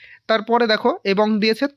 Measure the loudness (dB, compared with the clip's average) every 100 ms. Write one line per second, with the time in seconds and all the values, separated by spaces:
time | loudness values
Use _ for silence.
0 | -20 -14 -2 -2 0 0 2 0 0 -2
1 | -2 0 0 0 0 0 -4